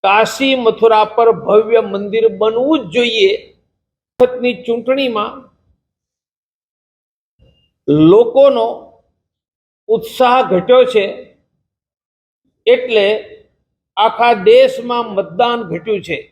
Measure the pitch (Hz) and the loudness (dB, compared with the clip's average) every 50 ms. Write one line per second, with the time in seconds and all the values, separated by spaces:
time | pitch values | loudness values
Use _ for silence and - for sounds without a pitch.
0 | - 190 196 214 226 220 - - 269 269 269 254 233 226 - - 220 226 220 214 | 0 0 2 2 0 -2 -2 -4 -2 -2 -2 0 0 0 0 2 2 2 4 2
1 | 214 214 - 240 233 226 220 165 143 - 196 214 220 214 233 226 214 202 190 202 | 2 0 0 2 2 2 2 0 -2 2 2 2 2 2 0 0 0 -2 -8 -8
2 | 208 202 196 226 226 220 196 185 214 220 220 233 254 285 320 294 220 170 156 247 | -8 -6 -4 0 0 0 0 0 -4 -2 -2 -2 -2 0 -2 -2 -4 -4 -4 -2
3 | 240 233 220 220 196 190 202 - - - _ _ _ _ _ _ _ _ _ _ | -2 -2 0 0 0 0 0 -4 -10 -18 _ _ _ _ _ _ _ _ _ _
4 | _ _ _ _ 254 254 - - 233 247 233 - - 233 233 240 233 247 262 277 | _ _ _ _ 0 0 0 -4 -4 -6 -6 -6 -6 -6 -6 -6 -4 -4 -2 -2
5 | 269 254 226 208 208 226 - 269 - _ _ _ _ _ _ _ _ _ _ _ | -2 -4 -4 -4 -6 -6 -10 -16 -20 _ _ _ _ _ _ _ _ _ _ _
6 | _ _ _ _ _ _ _ _ _ _ _ _ _ _ _ _ _ _ _ _ | _ _ _ _ _ _ _ _ _ _ _ _ _ _ _ _ _ _ _ _
7 | _ _ _ _ _ _ _ _ _ _ _ _ _ _ _ _ _ - 143 151 | _ _ _ _ _ _ _ _ _ _ _ _ _ _ _ _ _ 0 2 4
8 | 156 160 190 214 233 226 - 269 277 277 254 233 226 233 - - - - _ _ | 6 6 6 6 4 2 2 4 4 4 2 0 -4 -6 -6 -12 -16 -20 _ _
9 | _ _ _ _ _ _ _ _ _ _ _ _ _ _ _ _ _ - 220 220 | _ _ _ _ _ _ _ _ _ _ _ _ _ _ _ _ _ -4 -4 -4
10 | 220 - - - 254 240 247 262 254 254 190 180 180 - 247 254 247 254 - 220 | -4 -10 -2 0 0 2 2 0 0 0 -2 -4 0 2 4 4 4 2 0 -2
11 | 196 208 - - - - _ _ _ _ _ _ _ _ _ _ _ _ _ _ | -2 -2 -8 -12 -18 -20 _ _ _ _ _ _ _ _ _ _ _ _ _ _
12 | _ _ _ _ _ _ _ _ _ _ _ _ _ 220 247 247 254 247 226 208 | _ _ _ _ _ _ _ _ _ _ _ _ _ 0 0 0 0 -2 0 0
13 | 196 202 220 - - - - - _ _ _ _ _ _ _ _ _ _ _ - | 0 0 -2 -4 -8 -16 -20 -20 _ _ _ _ _ _ _ _ _ _ _ 0
14 | 208 226 - - 233 240 233 202 185 208 226 254 262 254 254 - 233 240 240 240 | 0 0 0 0 0 0 0 2 4 4 6 6 6 4 0 -6 -8 -6 -6 -6
15 | 233 226 202 190 196 - 165 185 240 240 240 233 220 170 170 170 165 220 214 190 | -6 -6 -6 -6 -8 -6 -4 -2 -2 -2 -2 -4 -6 -8 -10 -10 -6 -6 -6 -6
16 | - 170 160 123 - _ | -6 -8 -10 -10 -10 _